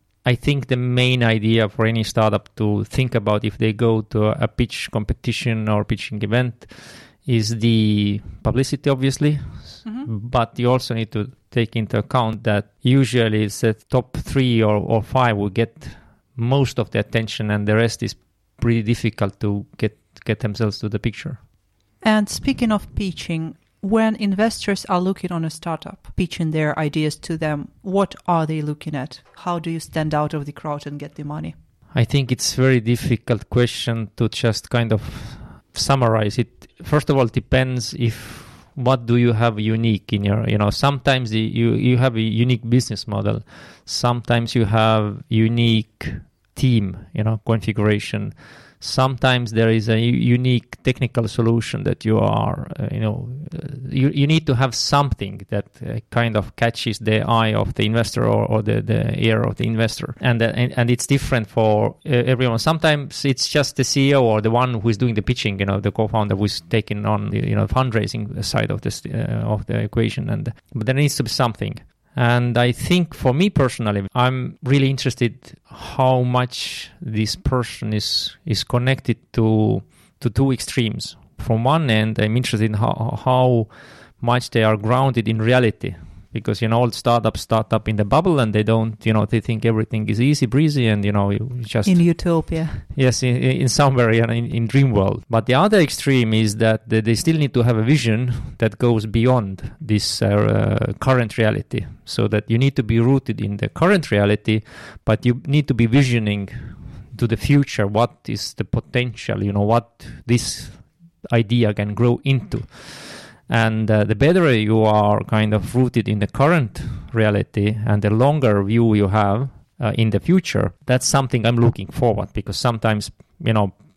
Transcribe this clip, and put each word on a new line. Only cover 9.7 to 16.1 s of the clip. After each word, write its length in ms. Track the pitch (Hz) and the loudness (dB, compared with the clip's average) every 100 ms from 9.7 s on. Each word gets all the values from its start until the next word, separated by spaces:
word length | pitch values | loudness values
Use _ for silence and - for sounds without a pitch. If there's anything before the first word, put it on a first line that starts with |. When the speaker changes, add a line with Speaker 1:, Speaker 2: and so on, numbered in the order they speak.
| - 220 | -18 -12
Speaker 2:
Mm-hmm. 340 | 226 277 107 117 | -10 -8 -8 -2
Speaker 1:
But 280 | 123 113 - | -2 -2 0
you 140 | 123 | 0
also 220 | 127 - | 0 0
need 180 | 113 110 | -6 -4
to 180 | 110 113 - _ | -4 -6 -10 _
take 240 | 123 113 117 | -2 -2 -2
into 220 | 107 110 | -2 -2
account 480 | - 127 113 110 117 | 0 0 0 -2 0
that 260 | 104 - _ | 0 -2 _
usually 640 | 123 135 123 123 113 107 | 2 4 4 2 2 2
it's 160 | 107 - | -2 0
the 140 | 117 | -2
top 420 | 107 _ 131 - - | -2 _ -2 -2 -6
three 480 | - 139 127 117 | -4 0 2 4
or, 120 | 107 104 | 2 2
or 280 | 87 113 | 0 -2
five 320 | - 131 123 104 | 0 0 2 0
will 140 | 101 | -2
get 400 | 104 113 - - - _ | 0 -2 -4 -18 -18 _